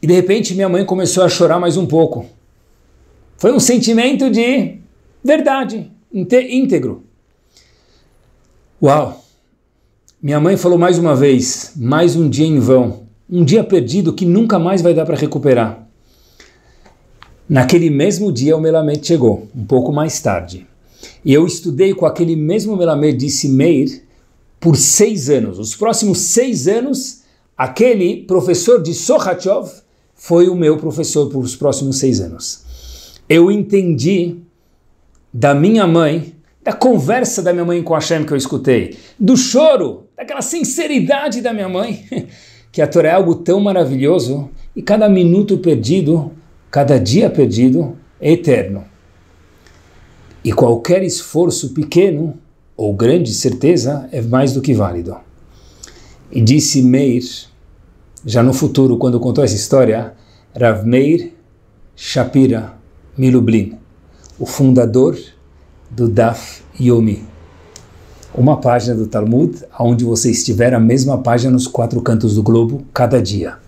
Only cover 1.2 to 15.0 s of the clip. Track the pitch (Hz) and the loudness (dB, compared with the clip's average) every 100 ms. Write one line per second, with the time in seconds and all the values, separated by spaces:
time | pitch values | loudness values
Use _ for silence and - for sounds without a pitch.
1.2 | 180 - 170 170 175 165 160 160 160 - | 0 2 2 2 0 -2 0 2 0 -2
2.2 | - _ _ _ _ _ _ _ _ _ | -12 _ _ _ _ _ _ _ _ _
3.2 | _ _ 202 262 - 240 - 226 247 285 | _ _ 2 2 2 0 2 0 0 0
4.2 | 269 214 233 269 180 - - _ _ _ | 0 0 0 0 -4 -10 -20 _ _ _
5.2 | 247 311 294 269 226 214 156 _ _ 196 | 0 0 0 -2 -6 -10 -14 _ _ -8
6.2 | 180 196 254 254 269 165 123 98 - _ | 0 0 2 -2 0 -2 -4 -10 -18 _
7.2 | _ _ _ _ _ _ _ _ _ _ | _ _ _ _ _ _ _ _ _ _
8.2 | _ _ _ _ _ _ 143 151 131 - | _ _ _ _ _ _ 2 2 0 -10
9.2 | _ _ _ _ _ _ _ _ _ _ | _ _ _ _ _ _ _ _ _ _
10.2 | 143 147 160 196 180 175 175 170 170 131 | -4 0 2 2 2 2 2 2 2 2
11.2 | 143 127 - - - 156 117 151 175 165 | 4 2 0 -8 -12 -8 -2 2 2 2
12.2 | 156 117 156 151 117 131 117 - - _ | 0 0 0 2 4 2 2 -6 -18 _
13.2 | _ 175 151 214 220 185 117 170 165 151 | _ 0 4 2 2 0 0 -2 -2 0
14.2 | 175 185 226 202 165 196 170 160 | 0 2 2 0 0 2 2 2